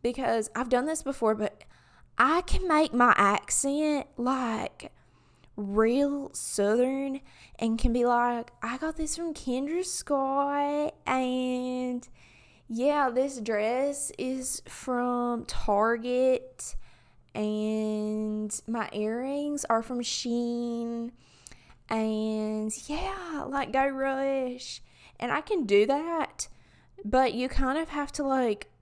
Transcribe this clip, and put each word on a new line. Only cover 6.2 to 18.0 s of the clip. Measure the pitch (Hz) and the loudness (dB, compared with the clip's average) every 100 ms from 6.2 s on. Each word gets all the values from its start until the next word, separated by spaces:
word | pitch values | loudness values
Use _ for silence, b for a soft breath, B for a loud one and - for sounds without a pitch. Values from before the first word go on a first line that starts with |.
| 277 | -6
Southern | - - - 202 220 254 269 277 269 - B B B | -8 -8 0 2 4 2 0 -4 -6 -10 B B B
and | 226 226 | -2 2
can | 247 | 2
be | 233 | 4
like, | 240 240 240 240 233 - | 4 4 2 0 -6 -10
I | 220 254 | -8 -4
got | 311 320 | -6 -4
this | 311 | -4
from | - 339 | -4 -6
Kendra | 302 - 254 277 339 | -6 -4 -4 -2 -4
Scott, | 370 - - 285 269 269 277 285 285 294 302 - | -4 -6 -2 0 2 0 0 0 0 0 -2 -4
and | - 262 254 254 254 254 254 254 254 247 - b b b b b b | -2 0 0 0 -2 -2 -4 -4 -4 -6 -8 b b b b b b
yeah, | 226 262 294 269 | 0 2 4 2
this | 240 269 269 | 2 0 -2
dress | 220 214 214 247 277 285 - - | -2 0 2 0 0 -2 -6 -4
is | 254 262 254 - - | -4 -4 -4 -8 -10
from | - - 247 247 247 240 240 | -14 -4 0 0 0 -2 -2
Target, | - - - 202 220 233 240 247 262 254 - - - - b b b b _ | -2 -2 2 4 4 2 0 4 4 4 0 -14 -6 -6 b b b b _
and | - 214 214 214 214 214 214 | -4 -2 0 0 0 0 -2